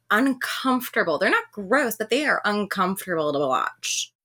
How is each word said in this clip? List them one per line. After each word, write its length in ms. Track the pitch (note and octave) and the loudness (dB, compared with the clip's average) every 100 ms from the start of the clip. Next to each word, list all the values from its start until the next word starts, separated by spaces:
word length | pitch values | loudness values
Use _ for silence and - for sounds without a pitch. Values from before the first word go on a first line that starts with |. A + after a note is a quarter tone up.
| - | -2
uncomfortable. 1080 | G#3 C4+ B3+ - - C4 B3+ B3 - F#3 D3 | 2 2 0 -4 -4 0 0 0 -2 0 2
They're 100 | G#3 | 2
not 200 | G#4+ A4 | 2 0
gross, 440 | - F#3+ C4 C4 G#3+ | -8 -2 0 0 -2
but 120 | - | -2
they 140 | B3+ | 0
are 160 | D4 G3+ | 2 0
uncomfortable 880 | G#3 G#3 G3+ - F#3 F#3+ - E3+ D3+ | 0 -2 -2 0 0 -2 -2 -2 0
to 80 | C#3 | 0
watch. 720 | C#3+ B2+ - - - - - _ | 2 0 -2 -4 -6 -4 -6 _